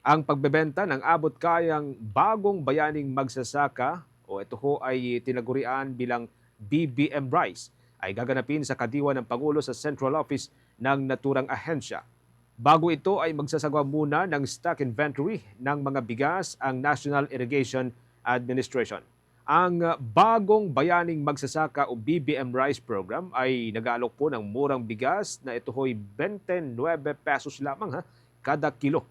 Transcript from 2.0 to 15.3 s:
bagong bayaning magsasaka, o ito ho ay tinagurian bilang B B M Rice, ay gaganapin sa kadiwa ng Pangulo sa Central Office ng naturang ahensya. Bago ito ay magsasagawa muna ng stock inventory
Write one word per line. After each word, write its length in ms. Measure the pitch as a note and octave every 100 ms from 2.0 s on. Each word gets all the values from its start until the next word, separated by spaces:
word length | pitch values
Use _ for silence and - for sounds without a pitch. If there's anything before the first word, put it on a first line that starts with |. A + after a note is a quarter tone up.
bagong 640 | A2 G#2+ F#3 A3 G3+ G3
bayaning 480 | C3+ D3 D3+ D3+ C#3
magsasaka, 880 | C3 C3+ C3 A#2+ C#3+ C#3+ C3+ B2+ F3 - _
o 160 | - G2
ito 160 | G2+ A#2
ho 240 | C#3 C#3+
ay 400 | B2+ C3 B2 A#2+
tinagurian 720 | A#2+ B2 A#2 C3 A#2+ C3 C3+
bilang 320 | B2 B2 A#2+ A#2 _ _ _
B 320 | G#2 D3 D#3+
B 240 | A#2+ D3+
M 160 | D3 C3+
Rice, 400 | D#3 C3 F2 - _ _ _
ay 160 | F#2+ G2
gaganapin 480 | B2 C3+ B2+ D3+
sa 80 | C3+
kadiwa 400 | C3 A#2 C#3 C#3+
ng 160 | C3 A#2
Pangulo 320 | A#2+ D3+ D3+
sa 160 | C3 A#2
Central 400 | D3+ C#3 C3+ D#3
Office 320 | D3 C#3 - _ _ _
ng 240 | B2 C#3
naturang 400 | C3+ C3 C#3 C3+ C3
ahensya. 560 | C3 D#3 D#3 - F2+ - _ _ _ _
Bago 400 | - B2 D#3+ E3+
ito 260 | D#3 F#3 G3
ay 140 | E3
magsasagawa 500 | D3+ D3 D#3+ D3 D3
muna 460 | C#3 D3+ D3+ D3+ F#3+
ng 160 | D3 C3+
stock 380 | - E3+ E3
inventory 580 | C3+ A2 D3+ C#3 D#3